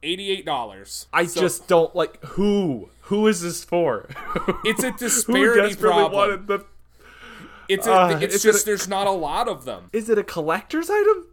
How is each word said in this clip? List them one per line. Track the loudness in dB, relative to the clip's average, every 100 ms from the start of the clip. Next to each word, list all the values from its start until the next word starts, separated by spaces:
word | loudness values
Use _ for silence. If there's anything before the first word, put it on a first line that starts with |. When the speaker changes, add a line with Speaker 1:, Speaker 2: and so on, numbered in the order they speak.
Speaker 1:
eighty-eight | -6 -4 -4 -4 -2
dollars. | -4 -4 -10 -14 -14 -4
Speaker 2:
I | -2 0
Speaker 1:
So | 0
Speaker 2:
just | -2 -2 2
don't, | 2 2 0
like, | -4 -6 -8
who? | 0 2 2 0 -2 -8 _
Who | -4 2 2
is | 2
this | -2 -8
for? | -4 0 0 -2 -6
<laughs> | -14 -8 -6 -4 -2 -2
Speaker 1:
It's | -2
a | -2
Speaker 2:
Who | -4
Speaker 1:
disparity | -2 -2 2 2 4 4 2
Speaker 2:
desperately | 2 2 4
Speaker 1:
problem. | 2
Speaker 2:
wanted | 2 0 -2 -4
the | -6 -6 -20 -20 _ -20 -20 -20 -20 -20 -12 -4
Speaker 1:
It's | -2 4
a, |
Speaker 2:
Uh, | 4 6 2
Speaker 1:
it's | 0 0
Speaker 2:
is | 2
it |
Speaker 1:
just | 2
Speaker 2:
a | 2
Speaker 1:
there's | -4 -4
not | -2 0
a |
lot | 0 -2 -2 -4
of | -6
them. | -10 -12 -8
Speaker 2:
Is | -6 0
it | 0
a |
collector's | -2 -4 -2 -2 -4 -6 -2
item? | 2 2 2 -2